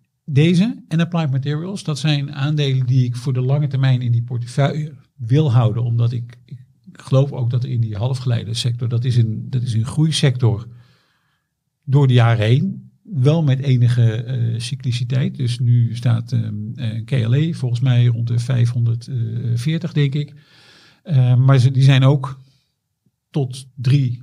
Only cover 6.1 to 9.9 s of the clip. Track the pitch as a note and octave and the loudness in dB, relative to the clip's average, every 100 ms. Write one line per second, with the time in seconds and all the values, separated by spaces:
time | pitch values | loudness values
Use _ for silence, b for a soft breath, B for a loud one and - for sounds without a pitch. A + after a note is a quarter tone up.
6.1 | A#2+ - - - - - _ - - - | -2 -8 -18 -20 -20 -20 _ -20 -20 0
7.1 | C3+ C#3 C3+ A#2 A#2+ C3 A#2+ A2 G2+ B2+ | 0 2 -2 -2 -2 -2 -2 -2 -2 -4
8.1 | B2+ B2 A2 G#2 A#2 B2 A#2 A#2+ A#2 B2+ | -2 -2 -4 -4 -4 -4 -4 -2 -2 0
9.1 | A#2 G#2+ A2 - B2 A#2+ A2 A2 | 2 2 -2 -4 -4 -2 -2 -2